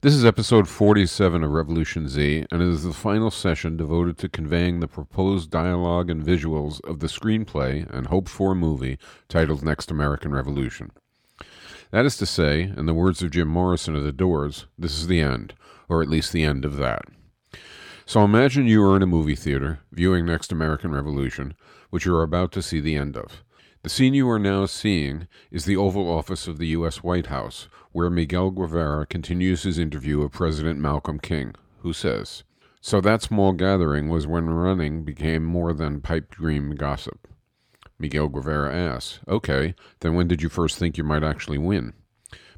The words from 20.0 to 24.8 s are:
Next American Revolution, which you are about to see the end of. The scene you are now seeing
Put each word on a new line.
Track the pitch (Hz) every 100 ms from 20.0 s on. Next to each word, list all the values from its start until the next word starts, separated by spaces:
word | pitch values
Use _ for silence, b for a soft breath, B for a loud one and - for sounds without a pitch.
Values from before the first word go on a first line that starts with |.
| 90 90 85
Next | 82 -
American | 82 80 76 85
Revolution, | 71 71 69 67 - 69 82 B B B
which | 87 92
you | 85
are |
about | 82 87 90
to | -
see | 87 80
the | 73 76
end | 71 58
of. | - - _ b b b
The | -
scene | - 131 139
you | 127
are | 113
now | 98 98 98
seeing | -